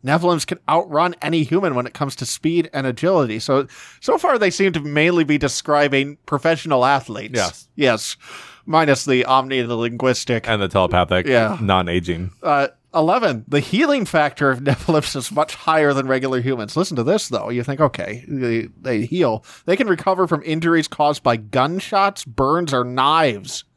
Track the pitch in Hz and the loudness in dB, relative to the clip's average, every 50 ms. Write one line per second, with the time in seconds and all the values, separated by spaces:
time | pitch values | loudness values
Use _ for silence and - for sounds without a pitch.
0 | - 131 147 165 170 180 175 151 - - - - _ - 147 170 202 180 147 151 | 0 0 0 2 2 2 0 0 -2 -6 -8 -6 _ 0 0 0 0 0 0 0
1 | 170 180 170 _ - 160 165 165 151 117 156 190 190 170 135 123 120 117 _ - | 0 0 -2 _ -6 -2 0 0 0 0 0 0 0 0 -2 -2 -4 -6 _ -6
2 | 151 139 - - 131 - - - - 160 170 175 165 - - 143 135 131 120 - | -6 -6 -6 -8 -8 -8 -8 -4 -2 0 0 0 -2 -2 -4 -4 -4 -4 -4 0
3 | 160 175 190 170 139 113 107 110 - - 135 135 135 - - - - - - _ | 0 2 2 2 2 0 -2 -6 -2 0 0 0 0 -2 -10 -20 -20 -20 -20 _
4 | - - 453 330 - 349 277 233 208 190 - - 196 190 165 165 143 151 143 151 | -2 -2 0 2 2 2 2 2 2 0 2 2 0 0 0 -2 -6 -2 0 2
5 | 156 170 175 170 160 139 151 143 147 135 - - - - 147 147 147 143 139 135 | 2 4 4 2 2 2 2 0 0 -2 -4 -4 -2 0 2 4 4 4 2 0
6 | 135 143 147 _ _ - 151 135 - 160 165 143 - 160 147 127 123 135 143 135 | -2 -2 -8 _ _ -4 -4 0 2 0 0 0 0 0 2 4 4 4 4 2
7 | 127 - 110 98 104 107 - 117 95 87 - - - _ _ - 147 127 113 107 | 0 -6 -12 -12 -10 -4 -2 -2 -2 -2 -4 -10 -20 _ _ 2 2 2 2 0
8 | - - - _ - - - - - - - - _ - 156 160 160 147 135 131 | -4 -8 -10 _ -16 -20 -20 -18 -20 -20 -20 -20 _ 0 2 4 4 4 2 2
9 | - 143 131 127 123 123 131 131 131 131 135 131 120 117 120 113 117 120 120 117 | 2 0 2 2 4 4 2 2 2 0 -2 -2 -2 -2 -2 -2 -2 -4 -4 0
10 | 131 127 123 - - - 120 113 - 117 113 104 98 90 - 98 92 87 90 90 | 0 0 0 0 -2 -2 -2 -2 0 -2 -2 0 0 0 2 2 2 4 4 2
11 | 90 - 92 92 90 143 131 120 113 107 104 - 113 98 95 92 90 87 85 92 | 2 2 0 0 2 2 2 2 2 2 -2 -2 0 2 2 2 2 2 -2 -2
12 | 85 87 85 82 92 95 - _ - 160 147 143 - - _ _ _ _ - 165 | -2 -2 -4 -4 -6 -10 -10 _ -2 0 0 0 0 -2 _ _ _ _ 0 0
13 | 156 165 190 254 233 180 131 110 110 - 139 143 139 - - 214 330 294 285 269 | 2 2 2 2 2 0 -2 -2 -6 0 0 0 0 0 0 0 2 2 2 0
14 | 202 - - 160 147 143 - - 143 139 131 127 139 - 127 - - - 165 151 | -2 0 0 0 0 0 0 0 0 0 0 0 0 -2 -2 0 0 2 2 2
15 | 143 - - 135 127 - 107 147 156 156 - - - 165 160 160 151 143 139 135 | 0 0 -6 -6 -8 -4 -2 -2 -2 -2 -4 -6 -2 0 2 4 4 2 2 0
16 | 131 131 131 131 131 135 131 127 120 135 135 120 107 104 - 151 185 - 160 123 | 0 0 -2 0 0 -2 -2 -2 -2 -2 -2 -4 -6 -6 -2 -2 -2 -2 -2 -2
17 | 113 139 196 220 - - 123 107 - 107 120 123 120 143 139 135 156 135 - - | 0 0 0 0 0 -4 -6 -6 -4 -4 -4 -4 -4 -4 -2 0 0 0 0 -4
18 | - 95 107 120 - - 151 135 127 117 113 113 110 104 _ - - 135 120 107 | -8 -8 -10 -12 -10 -8 -6 -4 -2 -2 -2 -2 -4 -6 _ -10 -6 -4 -2 -2
19 | 117 120 170 180 165 123 110 110 _ - - - _ - 185 - 262 208 180 156 | -2 -2 0 0 0 0 0 -4 _ -16 -20 -12 _ -2 0 0 2 0 0 0
20 | - 190 190 180 185 165 175 147 - 165 156 165 165 170 170 165 151 - - - | 0 -2 0 0 0 0 0 -4 -2 -4 -4 -2 2 2 2 2 2 -2 -2 0
21 | 147 147 147 - _ 131 120 110 107 104 - 131 131 151 170 190 - - 220 196 | 0 0 0 0 _ 0 0 0 -4 -2 0 0 0 0 -2 -6 -6 -2 0 2
22 | 196 196 196 - - 127 110 - 131 135 156 175 175 151 139 123 123 123 123 131 | 2 2 0 -4 -16 -8 -2 0 2 2 2 0 0 0 0 0 0 0 0 2
23 | 131 143 156 165 160 135 110 101 - - - - - _ _ | 2 4 4 4 4 2 0 -2 -10 -12 -12 -14 -14 _ _